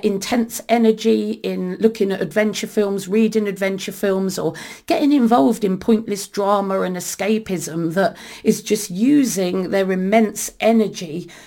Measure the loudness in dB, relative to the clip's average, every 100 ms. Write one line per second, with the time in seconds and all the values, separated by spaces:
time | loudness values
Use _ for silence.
0 | 0 -2 0 -2 -2 -4 0 2 4 2
1 | 2 2 0 -4 -4 -4 -4 0 0 2
2 | -2 -2 -2 0 0 -2 -4 -2 -2 -2
3 | -2 2 2 2 -2 -2 -4 -4 -8 -4
4 | -2 0 -2 -2 -4 -6 -10 -10 -4 0
5 | 4 4 4 4 4 2 0 0 2 2
6 | 0 -8 -6 -4 0 2 0 -2 -2 -4
7 | -8 -4 0 -2 -2 -6 -6 -4 -2 0
8 | 0 -2 -14 -4 0 0 0 -2 -2 0
9 | 4 4 4 0 -2 -2 -2 0 0 0
10 | 2 4 2 0 -10 -2 2 4 2 -4
11 | -10 -10 -12 -16